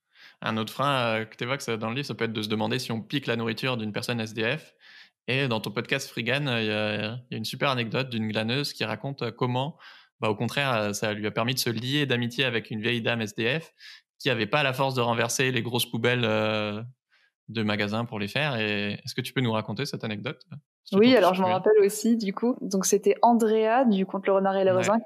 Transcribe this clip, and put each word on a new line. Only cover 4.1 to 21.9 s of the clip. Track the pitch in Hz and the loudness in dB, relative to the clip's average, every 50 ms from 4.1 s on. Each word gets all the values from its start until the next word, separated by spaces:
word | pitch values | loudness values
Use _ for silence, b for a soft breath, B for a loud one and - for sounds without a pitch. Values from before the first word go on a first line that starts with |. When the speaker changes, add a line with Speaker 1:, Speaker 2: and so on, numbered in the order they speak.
| 120 117 | -4 -4
Speaker 1:
S | 110 107 101 | -4 -4 -4
D | 117 107 113 139 160 | -2 -2 -2 -2 -4
F. | - - _ B B B B B B B B _ _ - | -6 -12 _ B B B B B B B B _ _ -4
Et | 123 135 139 135 | -2 0 0 0
dans | 117 110 | 0 -2
ton | 107 - | -4 -4
podcast | 104 123 113 - 139 139 - - | -6 -6 -4 -4 -4 -4 -4 -6
Freegan, | - - 120 117 127 143 147 | -8 -6 -4 -2 -2 -2 -2
euh, | 143 120 117 | -2 -2 0
il | 110 | 0
y | 107 | 0
a, | 107 107 107 104 107 107 107 107 117 127 123 - | 0 0 -2 -2 -2 -4 -4 -6 -6 -10 -12 -10
il | 117 | -10
y | |
a | 117 | -8
une | 110 | -8
super | - - 127 147 143 | -8 -6 -2 0 0
anecdote | 131 123 117 110 95 123 135 135 | 0 0 -2 -2 -2 -4 -4 -2
d'une | 120 113 110 110 | -4 -4 -2 -2
glaneuse | 107 110 110 110 120 139 143 143 - | -2 -2 -2 0 -2 -2 -2 -4 -6
qui | - 120 | -6 -6
raconte, | 107 110 107 - 139 139 - 123 | -6 -4 -6 -6 -8 -8 -6 -6
euh, | 117 110 | -8 -4
comment, | - 127 123 123 127 131 170 175 B B B B B B B B _ | -4 -2 -2 0 -2 -2 -4 -6 B B B B B B B B _
bah, | - 110 | -2 -2
au | 107 | 0
contraire, | 101 120 113 - 139 143 135 123 | 0 -2 -2 -2 -2 0 0 2
euh, | 110 107 104 101 | 0 0 0 -2
ça | - - 110 104 | -2 -2 -2 -2
lui | 107 104 | -2 -4
a | 107 | -4
permis | 101 117 113 120 131 | -2 0 0 0 -2
de | 123 | -2
se | - 123 | -2 -2
lier | 113 110 117 127 139 147 147 | -2 -4 -4 -2 0 0 0
d'amitié | 127 127 120 120 113 117 - 135 | 2 0 0 0 -2 -2 0 0
avec | 127 117 113 - - | 0 0 -2 -4 -4
une | 117 107 104 | -6 -4 -2
vieille | 117 120 120 | -2 -2 0
dame | 113 123 120 117 113 | 0 -2 -2 -2 -2
S | 104 - | -4 -4
D | - 110 113 135 160 | -2 -2 0 0 -2
F | 160 - B B B B B B B _ _ - | -4 -10 B B B B B B B _ _ -6
qui | - 139 | -2 0
avait | 127 113 117 | 0 0 0
pas | 101 - 147 147 | 0 2 2 2
la | 135 123 | 0 0
force | 127 139 135 131 | 0 0 0 2
de | 127 | 2
renverser | 117 117 117 117 117 117 - - 135 131 | 2 2 2 2 0 0 0 0 0 2
les | 131 123 107 | 0 0 -2
grosses | 113 117 120 117 - | -2 -2 -2 -2 -2
poubelles, | - 117 117 123 123 123 117 | -2 0 2 2 2 2 2
euh, | 113 107 107 107 107 110 107 107 107 104 104 117 123 - _ _ _ _ _ _ _ _ _ _ - | 2 2 2 2 0 0 -2 -2 -4 -4 -6 -8 -12 -14 _ _ _ _ _ _ _ _ _ _ -8
de | 110 113 110 | -4 -2 0
magasins | 107 104 104 104 101 107 110 117 | 0 0 0 0 0 -2 -2 -4
pour | 117 110 104 | -4 -6 -6
les | 104 101 | -6 -4
faire. | - 131 147 151 135 113 | -2 -2 -2 0 0 0
Et | 107 107 104 101 101 104 104 - - | -2 0 0 -2 -2 -4 -4 -6 -8
est-ce | 127 - | -10 -8
que | - | -8
tu | 127 127 - | -8 -4 -2
peux | 139 | 0
nous | 127 117 110 | 0 0 0
raconter | 107 107 - 107 98 135 | 0 -2 -4 -6 -6 -6
cette | 139 - 117 - | -6 -6 -8 -8
anecdote, | 113 107 101 98 123 160 - _ _ - - - _ _ _ _ | -8 -8 -8 -8 -10 -10 -12 _ _ -20 -20 -20 _ _ _ _
si | - - | 0 4
tu | 196 | 6
Speaker 2:
Oui, | 220 247 262 | 8 8 8
Speaker 1:
t'en | 226 | 8
Speaker 2:
alors | 185 175 185 | 6 6 4
je | 180 | 4
m'en | 190 | 2
Speaker 1:
souviens ? | 185 180 185 | 2 2 2
Speaker 2:
rappelle | 180 214 214 214 196 | 4 4 6 6 6
aussi, | 202 | 4